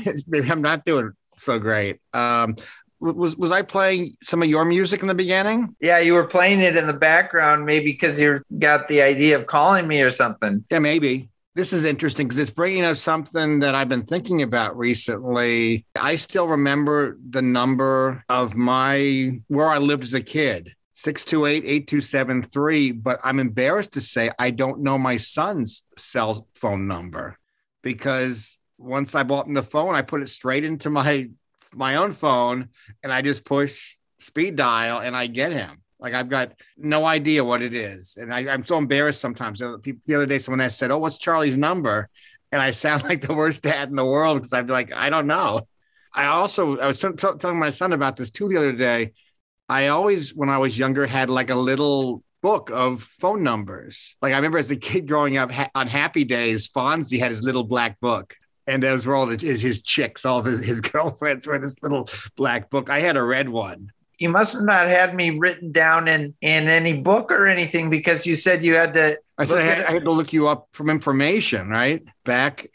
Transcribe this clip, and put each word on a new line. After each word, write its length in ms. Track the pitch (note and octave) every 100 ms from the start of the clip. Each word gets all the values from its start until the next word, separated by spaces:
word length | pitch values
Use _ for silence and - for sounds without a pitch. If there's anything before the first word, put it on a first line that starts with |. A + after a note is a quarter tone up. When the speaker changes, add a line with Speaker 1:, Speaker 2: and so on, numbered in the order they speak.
| G3
Speaker 1:
<laughs> 220 | D3 E3
Maybe 240 | D3+ C3+
I'm 100 | D#3+
not 220 | D3 D#3+
doing 300 | E3 C#3+ A2 - _ -
so 220 | - A#2
great. 400 | G#2+ G#2+ G2+ - _
Um, 420 | B2 A#2+ A#2+ A2+ A2 - - _ _
w-, 180 | E3 -
was, 200 | E3+ D#3+
was 140 | E3+
I 100 | F#3+
playing 560 | F#3+ F#3+ F#3+ F#3 F3 -
some 200 | - E3+
of 60 | E3
your 160 | D#3 E3
music 360 | F3+ F3+ G3
in 60 | F#3+
the 80 | F#3
beginning? 600 | F3+ F#3+ G#3 A3+ A#3 -
Speaker 2:
Yeah, 200 | E3+ E3+
you 140 | E3+
were 120 | F3 E3+
playing 360 | F3+ F#3 G3
it 140 | F#3 E3
in 100 | D#3
the 80 |
background, 720 | C#3 D#3 E3 F#3 E3+ D3+ D3+ D3
maybe 280 | D3+ D3+
'cause 260 | C#3 E3 D3
you 220 | D3 C#3+ - D#3
got 300 | D3+ D3 -
the 120 | D3
idea 360 | C#3 C3+ D3+ C#3+
of 100 | -
calling 400 | D3+ E3 F#3+ D#3+
me 140 | D3
or 80 | B2+
something. 560 | - A#2+ G#3 G#2+ G2+ -
Speaker 1:
Yeah, 100 | E3
maybe. 500 | D3 D#3+ C#3+ C3 - _ _ F3
This 160 | F3
is 140 | F3+ D#3
interesting 420 | C#3 D#3 - B2+
'cause 120 | C3
it's 100 | C3
bringing 340 | B2+ F3+ F#3
up 140 | E3+ C#3+
something 640 | E3 D#3+ D3 E3 D3+ D3
that 160 | C#3+ C3+
I've 120 | B2+
been 200 | B2 G#2+
thinking 340 | F3+ A3+ E3+
about 340 | B2 A#2+ G#2 A2
recently. 1120 | A#2+ A2 - G#2 B2+ A#2+ A#2+ A#2 A2+ A2 - -
I 200 | C3+ D#3+
still 320 | - F#3+ E3+
remember 680 | D3+ C#3 C#3+ D3 D3 C3+ - B2
the 140 | C3
number 800 | B2+ B2 B2+ C3 C3+ C3 C3 C3 -
of 280 | B2+ A#2+ G#2+
my, 840 | B2 C3 C3+ C#3 C#3 C3+ C3 B2 G#2+
where 200 | D3 D#3
I 80 | D3
lived 240 | C#3+ C#3+
as 140 | B2 C3
a 60 |
kid, 520 | A2+ D3+ C#3 F2+ F2 - _
six 300 | - D3+ C#3+
two 220 | - D#3+ D3
eight, 180 | D3+ B2+
eight 180 | D3 C#3+
two 160 | D3
seven 400 | - C#3 C3 B2+
three, 500 | A2+ C#3+ D3+ D3+ C3+
but 280 | A2+ A#2+ B2
I'm 140 | C3 C3+
embarrassed 560 | B2+ G#2+ C3+ G3+ G3
to 80 | C#3+
say 300 | - B2 A2+ -
I 100 | B2+
don't 320 | A#2 C3 C#3
know 160 | C#3 C3+
my 200 | C3 A#2
son's 680 | - D3+ F3+ F3+ A2 - - -
cell 520 | - B2 A2 A2 - -
phone 320 | A2 G2 G2
number 500 | F2 F2+ D#2 - - _ _ _ _
because 760 | C3 A#2 C#3 C3 B2+ A2+ - - _ _
once 340 | B2 C3+ C#3
I 80 | D3
bought 240 | B2+ C#3 C#3+
him 80 |
the 80 | C#3+
phone, 320 | - D3+ F3+
I 80 | D3+
put 220 | - D3+
it 60 | C3
straight 340 | - B2+ C3+
into 260 | D#3+ D3+ D3+
my, 400 | D3 C#3+ C#3 A#2+ - _ _ _
my 260 | B2 C3 D3
own 160 | G3+
phone 560 | D#3+ D3+ B2 A#2+ B2+ B2 _ - -
and 100 | C3+
I 80 | B2+
just 240 | C#3 C#3 -
push 500 | C#3+ C#3+ - - - _ _
speed 380 | - D3+ F#3+ D3
dial 460 | B2 A2+ A#2 A#2
and 140 | B2 B2
I 120 | A#2+
get 240 | A#2+ D#3+
him. 320 | D3 F2 D2+ _ _
Like, 140 | B2
I've 140 | B2 B2
got 240 | C3+ A#2 - - -
no 300 | D3+ D3+ D#3+
idea 400 | D#3 D3 D3+ A#2+
what 160 | A#2+
it 120 | A#2+
is. 440 | A#2+ G#2 F#2 F#2 G#2
And 140 | A#2
I, 60 | B2 C3+
I'm 140 | C3+ A#2
so 120 | E3
embarrassed 440 | C#3 C#3 D3 C#3
sometimes. 380 | B2 A2+ A#2 G#2
The 100 | B2
other 80 | A#2
peop-, 240 | C#3 A#2+ -
the 100 | D3
other 100 | C#3
day, 120 | C3+
someone 220 | B2+ C3
asked, 180 | B2+ -
said, 140 | B2+
"Oh, 60 | D3
what's 200 | D#3+ -
Charlie's 400 | - D#3+ D3 C3
number?" 520 | D3+ F3+ B2+ G#2+ G#2 _ - _ _
And 100 | C#3+
I 100 | C3+
sound 320 | A2 D3+ D3
<laughs> 60 | C#3
like 120 | E3+
the 120 | C3+
worst 280 | D#3 D#3+ D3
dad 260 | - C#3+ C#3
in 80 | C#3
the 100 | C3
world 360 | C#3+ D#3+ C#3+
'cause 100 | A2+
I'm 160 | B2+ A#2+
like, 240 | B2+ -
"I 180 | - C#3
don't 180 | D#3 D3
know." 380 | E3+ C#3+ A2+ - _ _ _ _
I 120 | - C#3+
also, 520 | E3 G3 - D#3+ B2+
I 100 | C#3
was 120 | -
t-, 80 | G3 D#3+
t-, 220 | G3 D#3+
telling 180 | F3+ E3+
my 120 | D3+
son 240 | - F#3
about 240 | D3+ C#3 C3
this 140 | A#2
too 180 | - G3+
the 80 | F3
other 160 | C#3+
day. 400 | A#2+ B2 A#2 A2 - _ _ _ _ -
I 180 | C3+ C#3
always, 480 | D#3 G#3 F#3+ C#3+ D#3
when 140 | C#3
I 80 | C3+
was 200 | C3 A2+
younger, 280 | C3+ C3+ C3+
had, 240 | C3 B2+
like, 200 | B2+ B2+
a 60 | B2+
little 640 | B2+ C3+ D3 C#3 C3 A#2 - _
book 280 | F#3+ G#3 B2+
of 320 | A#2+ B2+ B2
phone 400 | - - F3+ G#3+
numbers. 760 | C#3+ A2 G2 F#2 A#1+ - - -
Like, 120 | C3+
I 20 | C#3
remember 220 | D#3 D#3+
as 140 | B2+
a 40 | C3
kid 320 | - F#3 D3
growing 300 | D3+ C#3+ C3+
up 160 | B2+
ha-, 180 | A#2+ C#3
on 140 | C3+ B2
happy 380 | C#3 D3 D#3+ B2
days, 420 | A#2+ A#2 A2 -
Fonzie 500 | C3+ C3 D#3+ B2+ B2
had 140 | B2
his 100 | A2
little 220 | B2+ B2+
black 340 | A2 B2 A#2 G2+
book. 340 | B2 G#2 F#2 - _ _ -
And 160 | C3+
those 220 | C3 C3 B2
were 100 | C#3
all 100 | B2
the, 120 | A2+
his, 240 | D#3+ A#2
his 200 | B2 G#2+
chicks, 440 | - - A#2 - C3
all 140 | B2
of 60 | A#2
his, 200 | A#2+ A2+
his 160 | A#2
<laughs> 100 | -
girlfriends 560 | D3+ D#3+ C#3 D3 C3 D3+
were 100 | C#3+
this 160 | C#3 C3
little 280 | D3 C#3+ - - - -
black 340 | C3 A#2+ G2+
book. 200 | C#3 B2+
I 100 | C#3+
had 160 | F3 C#3
a 80 |
red 240 | A#2+ C3 C3+
one. 420 | A2+ F#2+ E2+ G2 _ _ -
Speaker 2:
You 100 | E3+
must 240 | F#3 G#3+
have 100 | B3
not 240 | G#3 F#3+ F3
had 280 | F3+ F#3 F3+
me 160 | E3+
written 400 | D#3 F3+ F3 E3+
down 360 | D#3 D#3+ E3 D#3+
in, 280 | D#3 D3 -
in 300 | D#3 D#3+ D#3
any 240 | E3 E3
book 380 | D3 D#3 A3 -
or 160 | - G3
anything 420 | F3+ D#3+ E3+ D#3+
because 360 | D#3 E3+ E3 F3
you 80 | D#3
said 280 | F#3 F3
you 120 | E3 E3
had 180 | E3
to 260 | D#3+ D#3 D3+ _ -
Speaker 1:
I 60 |
said 120 | D3 F3
Speaker 2:
look 80 |
Speaker 1:
I 20 | E3
had, 140 | E3
Speaker 2:
at 100 | F3
Speaker 1:
I 40 |
had 100 | E3+
to 80 | D#3
look 200 | D#3+ D3+
you 160 | D#3+ D3
up 220 | D3 -
from 180 | - D3+
information, 800 | D#3 D3 C3+ D3 G#3+ - G#2 F#2+
right? 340 | A2 B2+ D#3+ - _
Back 440 | - B2 C#3+ - -